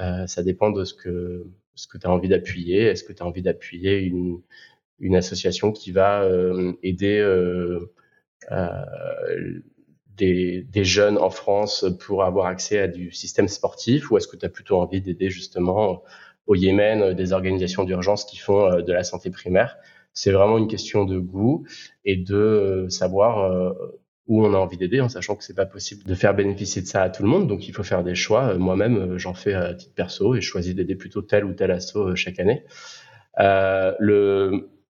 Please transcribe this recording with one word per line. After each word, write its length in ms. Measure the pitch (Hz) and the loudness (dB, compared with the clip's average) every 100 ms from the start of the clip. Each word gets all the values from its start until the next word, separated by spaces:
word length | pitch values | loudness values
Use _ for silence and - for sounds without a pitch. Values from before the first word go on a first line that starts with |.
Euh, 240 | 90 90 92 | -6 -4 -6
ça 160 | - | -4
dépend 280 | 90 90 107 | -2 2 0
de 140 | 101 | 0
ce 80 | 90 | -4
que, 540 | - 92 87 90 87 90 95 _ | -8 -8 -6 -6 -10 -14 -20 _
ce 120 | - - | -20 -18
que 100 | 90 | -6
t'as 140 | 90 | 0
envie 180 | 90 92 | 2 2
d'appuyer. 540 | 92 - 90 85 98 | 2 0 -8 0 2
Est-ce 220 | 113 90 | 2 0
que 100 | - | -6
t'as 100 | - | -10
envie 160 | 87 90 | -8 -4
d'appuyer 600 | 90 82 - 87 95 98 | -2 -2 -6 -4 0 0
une, 420 | 95 90 90 87 - - - _ _ - | 0 -2 -4 -6 -12 -20 -20 _ _ -6
une 180 | 92 92 | 2 2
association 560 | 90 92 - - 104 | 2 -2 -2 0 -2
qui 200 | 107 95 | -2 -2
va, 300 | 92 98 101 | 2 4 4
euh, 520 | 95 92 92 92 90 87 | 2 2 0 0 -2 -4
aider, 360 | 92 90 101 104 | -4 -2 0 2
euh, 720 | 104 92 90 90 87 87 87 _ _ _ _ _ - | 2 2 2 -2 -4 -6 -8 _ _ _ _ _ -8
euh, 240 | 95 87 50 65 - - - 50 50 50 50 - _ _ _ _ | -4 -4 -6 -10 -10 -10 -8 -6 -6 -8 -12 -16 _ _ _ _
des, 520 | 98 92 90 90 90 87 | 0 2 2 0 -4 -4
des 160 | 104 | 0
jeunes 320 | 95 98 104 104 | 2 4 4 4
en 140 | 92 | 2
France 560 | - - 101 104 - 95 90 | 0 0 0 0 0 -2 -2
pour 220 | - 95 | -4 0
avoir 240 | 92 95 90 | 2 2 0
accès 340 | 92 - 104 | -2 -2 0
à 80 | 92 | 0
du 240 | 87 87 | -4 -12
système 360 | - - - 98 | -12 -6 0 0
sportif, 600 | - - - - 143 - | 0 -6 -4 0 0 4
ou 80 | 104 | 2
est-ce 100 | - | 2
que 80 | - | -8
t'as 120 | 92 | -10
plutôt 260 | - - 95 | -8 0 0
envie 240 | 87 95 | 2 -2
d'aider 300 | 95 85 95 | -4 -4 -4
justement 720 | 90 - - 90 101 101 90 - - - _ - | -6 -8 -2 0 2 0 -2 -10 -20 -20 _ -10
au 80 | |
Yémen, 460 | 92 95 101 104 110 | -2 2 2 2 2
euh, 140 | 98 | 0
des 180 | 92 92 | 0 -2
organisations 520 | 95 92 95 90 - | -2 -2 -2 -4 -4
d'urgence 420 | 92 92 92 104 - | -4 -2 -2 -2 -4
qui 100 | - | -8
font, 340 | - 101 95 | 0 2 4
euh, 120 | 87 | 2
de 100 | 87 | 0
la 120 | 90 | -2
santé 260 | 90 90 92 | -2 -8 -10
primaire ? 480 | - 90 92 120 - - _ _ | -10 0 2 2 -4 -20 _ _
C'est 180 | - 101 | -4 2
vraiment 260 | 98 104 117 | 4 6 4
une 80 | 110 | 0
question 380 | 101 - 107 | -4 -4 -2
de 160 | 95 92 | 0 -2
goût 440 | 90 95 113 165 - - - _ | -4 0 0 0 -4 -18 -20 _
et 120 | 101 95 | -2 -2
de, 180 | 92 | 0
euh, 540 | 101 107 107 98 95 92 | 2 4 4 2 0 -4
savoir, 500 | - 92 98 113 110 | -2 0 4 4 4
euh, 280 | 95 92 92 92 - - _ _ - | 0 0 -2 -4 -12 -14 _ _ 2
où 180 | 110 | 4
on 80 | 104 | 6
a 40 | 98 | 4
envie 200 | 90 92 | 0 -2
d'aider, 240 | 90 131 | -2 0
en 80 | 123 | 0
sachant 280 | 92 90 101 | -2 -8 -8
que 80 | |
c'est 100 | - | -6
pas 120 | 95 95 | -4 -4
possible 360 | 98 - 101 | -4 -14 -10
de 120 | 92 92 | -6 2
faire 180 | 104 | 2
bénéficier 480 | 98 101 98 101 101 | 4 0 -2 -6 -6
de 60 | 92 | -2
ça 140 | 101 | 0
à 80 | 92 | 0
tout 120 | - | 2
le 60 | 98 | 2
monde. 180 | 180 151 | 4 2
Donc, 220 | 95 - | -2 -6
il 40 | |
faut 120 | - | -8
faire 180 | 98 90 | -2 -2
des 140 | 87 90 | -2 -2
choix. 380 | - 110 131 | 2 2 2
Euh, 40 | 92 | 2
moi-même, 380 | 92 92 110 110 | 2 2 2 2
euh, 220 | 90 90 | 0 -4
j'en 160 | 92 | -8
fais 200 | 90 104 | -6 -2
à 180 | 95 87 | -2 -2
titre 200 | 90 - | -6 -10
perso 400 | - 95 - 101 | -6 -6 0 0
et 60 | 120 | 0
je 60 | - | -2
choisis 260 | 95 90 | -4 -4
d'aider 220 | 92 90 92 | -4 -4 -6
plutôt 260 | - 104 | -8 -10
tel 220 | - 104 | 0 0
ou 80 | 101 | 0
tel 180 | 92 95 | -2 0
asso, 260 | 90 - 107 | 0 -2 -4
euh, 180 | 92 87 | -2 -2
chaque 240 | 92 92 | -4 0
année. 240 | 92 131 - - - - - - _ - | 0 0 -4 -20 -20 -20 -20 -20 _ 2
Euh, 560 | 98 98 95 95 95 - | 4 4 4 2 0 2
le, 680 | 104 101 101 98 95 98 - _ | 4 4 4 4 2 -2 -6 _